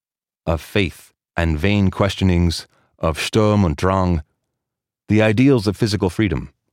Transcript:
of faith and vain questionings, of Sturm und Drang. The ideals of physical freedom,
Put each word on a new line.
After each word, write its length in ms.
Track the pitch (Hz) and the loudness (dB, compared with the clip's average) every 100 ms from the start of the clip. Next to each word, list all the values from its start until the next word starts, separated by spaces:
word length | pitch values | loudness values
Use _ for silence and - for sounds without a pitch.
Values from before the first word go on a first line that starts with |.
| _ _ _ _ 80 | _ _ _ _ -6
of 160 | 82 | -6
faith 520 | - 107 92 - - _ _ - | -2 -2 -2 -6 -20 _ _ -2
and 220 | 82 76 | -2 0
vain 320 | 98 104 95 | 0 2 0
questionings, 800 | - 101 - 95 87 87 - - _ _ - | 0 -2 0 0 2 0 -2 -10 _ _ -6
of 200 | 82 78 | -6 -4
Sturm 460 | - 110 107 104 87 | -2 0 2 2 0
und 100 | 73 | 0
Drang. 460 | 92 95 90 82 - _ _ _ _ _ _ _ - | 0 0 0 -2 -4 _ _ _ _ _ _ _ -2
The 140 | 107 | 2
ideals 460 | 110 107 135 127 101 | 2 4 4 2 0
of 80 | 95 | -2
physical 340 | 110 98 95 | -2 -2 -4
freedom, 440 | - 101 69 64 _ _ | -2 -2 -4 -8 _ _